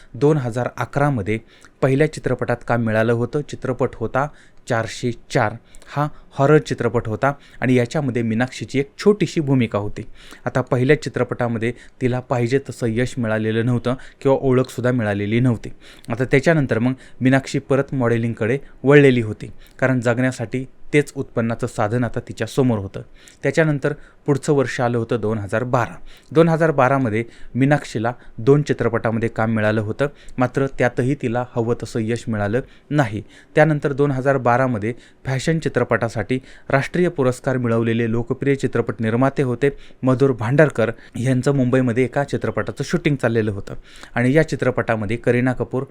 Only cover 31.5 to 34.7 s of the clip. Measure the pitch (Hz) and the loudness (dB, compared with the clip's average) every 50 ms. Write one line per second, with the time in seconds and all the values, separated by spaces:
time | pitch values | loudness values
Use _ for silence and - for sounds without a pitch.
31.5 | - 123 113 117 120 - 117 - - 123 110 107 120 113 - 120 110 104 101 101 | -4 -2 -2 0 -2 -2 -4 -6 -4 -4 -2 -2 -4 -4 -4 -4 -2 -2 -2 0
32.5 | 107 131 135 - - - _ - 143 151 127 101 107 98 101 - - - - - | 0 -2 -4 -6 -12 -20 _ -2 0 0 0 0 -4 -8 -10 -12 -18 -20 -20 -2
33.5 | - 156 151 160 151 143 - 147 139 127 143 143 135 131 127 139 135 139 120 123 | 2 4 4 4 4 2 0 -2 0 2 2 2 0 0 0 0 0 2 2 2
34.5 | 120 127 131 127 | 2 2 2 0